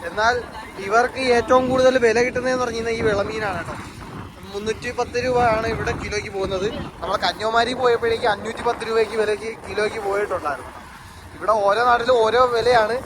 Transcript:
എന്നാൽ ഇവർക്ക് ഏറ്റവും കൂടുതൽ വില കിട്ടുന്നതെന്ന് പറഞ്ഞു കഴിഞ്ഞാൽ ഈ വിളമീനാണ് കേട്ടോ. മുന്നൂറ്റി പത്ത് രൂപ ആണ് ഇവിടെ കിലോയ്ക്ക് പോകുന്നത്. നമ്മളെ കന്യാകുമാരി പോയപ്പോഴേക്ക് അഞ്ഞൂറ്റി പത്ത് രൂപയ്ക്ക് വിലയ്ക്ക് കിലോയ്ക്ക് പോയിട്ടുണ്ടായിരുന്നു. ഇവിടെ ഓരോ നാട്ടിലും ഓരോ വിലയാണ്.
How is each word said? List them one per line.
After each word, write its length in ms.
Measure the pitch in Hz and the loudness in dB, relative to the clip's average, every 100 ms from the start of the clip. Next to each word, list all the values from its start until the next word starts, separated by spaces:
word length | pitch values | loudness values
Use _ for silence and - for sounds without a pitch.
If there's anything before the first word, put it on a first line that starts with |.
| 175 | -8
എന്നാൽ 260 | 185 220 247 226 - - - 196 | 0 0 0 -4 -14 -14 -10 0
ഇവർക്ക് 360 | 220 247 247 262 240 | 2 2 0 2 2
ഏറ്റവും 280 | 233 254 254 | 6 4 4
കൂടുതൽ 240 | 254 254 262 | 4 6 6
വില 140 | 233 220 247 | 4 4 2
കിട്ടുന്നതെന്ന് 360 | 247 247 254 | 0 -2 0
പറഞ്ഞു 160 | 247 226 | -2 -2
കഴിഞ്ഞാൽ 140 | 226 226 | -4 0
ഈ 40 | 226 | 0
വിളമീനാണ് 500 | 202 202 220 208 180 | 0 -2 -4 -4 -4
കേട്ടോ. 160 | 165 - - - - - - - - | -8 -10 -12 -14 -14 -14 -14 -14 -12
മുന്നൂറ്റി 380 | 202 214 226 240 240 | -8 -6 -6 -6 -4
പത്ത് 200 | 240 240 | -2 -2
രൂപ 140 | 247 247 240 | 0 4 4
ആണ് 120 | 220 226 | 2 0
ഇവിടെ 180 | 220 220 226 | -2 -2 -4
കിലോയ്ക്ക് 280 | 202 208 208 196 | -4 -6 -6 -4
പോകുന്നത്. 300 | 190 190 202 240 151 - | -4 -2 -4 -4 -10 -10
നമ്മളെ 180 | 170 196 | -4 0
കന്യാകുമാരി 480 | 185 - 214 226 240 254 | -2 0 0 2 0 2
പോയപ്പോഴേക്ക് 480 | 247 233 233 226 226 | 2 2 0 0 0
അഞ്ഞൂറ്റി 300 | 202 214 220 240 | 0 -4 -4 -2
പത്ത് 140 | 233 220 | -2 -2
രൂപയ്ക്ക് 280 | 226 214 220 | 0 0 0
വിലയ്ക്ക് 300 | 208 208 220 226 - | 0 -2 -4 -10 -8
കിലോയ്ക്ക് 340 | 196 214 226 202 | -2 -2 -2 -2
പോയിട്ടുണ്ടായിരുന്നു. 680 | 202 208 180 156 135 - - - - - - - - | -2 -2 -2 -4 -6 -10 -16 -18 -18 -18 -18 -18 -8
ഇവിടെ 180 | 180 220 202 | 0 2 2
ഓരോ 160 | 208 247 | 2 4
നാട്ടിലും 280 | 240 233 254 | 2 4 4
ഓരോ 160 | 220 226 254 | 4 4 4
വിലയാണ്. 420 | 233 226 240 214 226 | 4 4 4 4 0